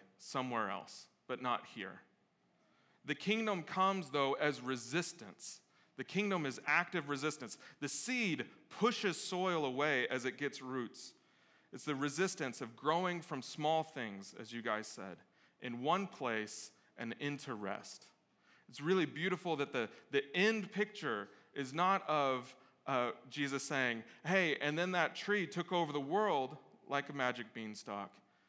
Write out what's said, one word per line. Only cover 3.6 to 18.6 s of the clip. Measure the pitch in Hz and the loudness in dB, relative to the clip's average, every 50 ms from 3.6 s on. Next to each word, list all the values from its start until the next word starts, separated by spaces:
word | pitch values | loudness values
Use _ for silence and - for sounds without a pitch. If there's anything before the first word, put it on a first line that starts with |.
| 156 | -2
comes, | - - 190 190 190 196 190 170 135 | -2 2 4 4 4 4 2 0 0
though, | 131 147 139 135 139 | 2 2 4 4 4
as | - 156 147 139 123 | 4 4 2 2 2
resistance. | 123 127 131 123 117 117 123 160 - - - - 113 101 82 - - - - - _ _ _ _ _ _ _ - | -2 -2 -2 -2 -2 -2 0 0 0 0 -4 -10 -12 -16 -14 -12 -10 -10 -10 -12 _ _ _ _ _ _ _ -10
The | 131 | -8
kingdom | - - 185 208 208 196 180 151 | -4 0 0 2 2 2 2 0
is | 139 120 - - - | 0 -2 -4 0 2
active | 147 165 175 - - 180 147 143 | 4 4 4 2 0 -2 0 0
resistance. | 143 135 135 156 151 - 127 110 - - - - - - | -2 0 0 0 -2 -2 -6 -10 -12 -12 -14 -18 -12 -6
The | 147 139 | -4 -2
seed | - - - - 254 247 233 196 156 - 117 - - - - - | -2 0 0 0 0 2 2 2 2 0 -2 -6 -8 -20 -20 -14
pushes | - - 196 233 214 - - 202 165 - | -4 2 2 2 4 4 0 0 0 0
soil | - - - 180 185 185 175 165 151 | -4 -4 -2 0 0 2 2 2 2
away | 135 127 131 147 156 143 127 123 - | 0 2 2 4 4 4 4 2 2
as | 120 131 120 | 0 0 0
it | 131 123 - | -2 -2 -2
gets | 143 139 135 - | -2 -4 -4 -4
roots. | 131 127 127 131 120 107 - - - - - _ _ _ _ _ _ _ _ _ _ - - | -8 -6 -4 -4 -4 -4 -6 -12 -14 -14 -16 _ _ _ _ _ _ _ _ _ _ -14 -10
It's | 131 - | -8 -4
the | 151 147 | -2 -2
resistance | 135 143 147 135 147 185 185 185 - 156 131 117 - | 0 0 0 2 2 0 0 0 -2 -4 -4 -4 -4
of | 135 113 117 | -8 -10 -8
growing | 117 - 147 160 175 185 180 175 170 | -4 2 2 2 4 2 0 -2 -2
from | 151 - 156 135 | -4 -6 -6 -6
small | 123 - - - 151 151 160 160 156 | -6 -6 -6 -2 0 2 2 2 0
things, | 156 - 139 120 110 98 98 98 - - - | -2 -4 -6 -6 -6 -6 -8 -12 -12 -12 -12
as | 117 107 117 | -12 -10 -8
you | 117 | -6
guys | 110 117 107 107 107 - | -2 0 0 0 -2 -6
said, | - - 98 95 87 - - _ _ _ _ _ _ - | -10 -10 -10 -10 -12 -12 -16 _ _ _ _ _ _ -10
in | - 123 117 120 | -8 -6 -6 -2
one | 123 147 165 190 202 185 | 0 2 2 2 2 -2
place | - - 143 123 113 110 107 104 - - - - - _ _ _ _ - | -6 -4 -2 0 0 0 -2 -4 -6 -10 -10 -12 -16 _ _ _ _ -10
and | 120 113 117 - | -8 -8 -6 -4
into | - 143 143 135 - - 123 | -4 -4 -4 -6 -6 -8 -8
rest. | 104 104 95 101 104 - - - - - - _ _ _ _ _ _ _ _ - - | -6 -4 -4 -4 -4 -6 -12 -14 -16 -18 -20 _ _ _ _ _ _ _ _ -20 -20